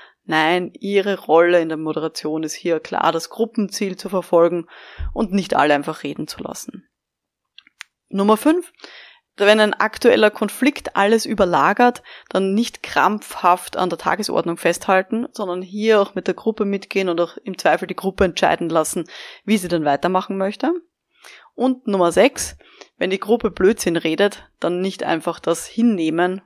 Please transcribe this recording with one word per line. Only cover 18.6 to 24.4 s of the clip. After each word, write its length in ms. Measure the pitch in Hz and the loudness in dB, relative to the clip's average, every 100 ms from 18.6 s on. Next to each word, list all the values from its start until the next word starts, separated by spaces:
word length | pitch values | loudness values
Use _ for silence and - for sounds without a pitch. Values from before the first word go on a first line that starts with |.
| 170 | 0
lassen, 340 | 165 156 180 156 - - - | 0 0 -4 -8 -14 -20 -12
wie 140 | - 214 | -2 -2
sie 100 | 180 | 0
dann 160 | 170 | -2
weitermachen 540 | 147 139 180 185 - 190 | 0 0 0 -2 -4 -4
möchte. 340 | 196 - 277 349 - _ _ _ - - _ - | -6 -2 -4 -4 -8 _ _ _ -20 -20 _ -2
Und 300 | 254 254 - | -2 -2 -2
Nummer 260 | 196 170 | 2 4
sechs: 440 | 165 254 - - - _ _ - _ | 4 4 2 -10 -12 _ _ -20 _
wenn 140 | 180 | -4
die 100 | 196 | -2
Gruppe 300 | 208 233 208 | 0 0 0
Blödsinn 460 | - 190 233 185 165 | 2 2 2 -2 0
redet, 520 | 160 156 202 - | 0 2 0 0